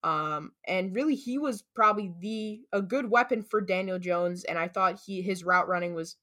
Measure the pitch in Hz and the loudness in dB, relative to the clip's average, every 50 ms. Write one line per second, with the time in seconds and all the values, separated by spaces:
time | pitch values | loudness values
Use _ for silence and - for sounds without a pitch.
0 | - 160 156 151 156 151 151 151 156 - _ _ _ - 180 185 185 190 185 226 | 0 0 0 0 0 -2 -4 -4 -6 -10 _ _ _ -2 -2 -2 -2 -2 -2 0
1 | 285 311 277 - - 240 247 277 294 285 233 208 - _ _ - 220 214 208 208 | 2 2 0 0 -2 -4 -4 -2 -2 -2 -4 -4 -8 _ _ 4 4 4 4 4
2 | 214 185 170 170 175 214 220 220 214 214 208 214 254 _ - 202 202 180 226 277 | -2 -6 -8 -8 -8 -6 -6 -4 -6 -6 -8 -10 -10 _ -2 -2 0 0 0 0
3 | 262 220 208 233 247 240 262 226 208 - - 214 196 180 185 185 190 190 185 180 | 0 4 4 4 4 4 0 -2 -2 -2 -2 -2 0 2 0 0 0 -2 -4 -4
4 | 180 180 175 175 175 175 180 180 - - 160 170 165 175 180 196 190 185 185 196 | 0 0 2 2 2 0 -2 -2 -4 -4 -2 -2 -2 -2 0 2 2 2 2 -2
5 | - - 196 185 180 196 190 175 170 175 180 180 - - 185 175 175 175 170 165 | -8 -8 -6 -4 -2 -2 -4 -2 2 4 4 4 4 4 0 0 0 -2 -4 -4
6 | 165 170 - _ | -6 -8 -10 _